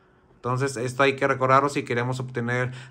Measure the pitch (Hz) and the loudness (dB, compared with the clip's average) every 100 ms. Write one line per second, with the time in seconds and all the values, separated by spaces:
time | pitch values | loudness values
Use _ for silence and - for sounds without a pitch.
0 | _ _ _ _ 120 127 139 117 127 127 | _ _ _ _ -4 -2 -2 -2 -4 2
1 | 139 135 139 131 131 135 117 147 - 120 | 2 4 2 2 4 4 4 0 -2 -2
2 | 123 127 127 123 117 123 127 - - | -2 -4 -6 -6 -2 -2 -2 -6 -14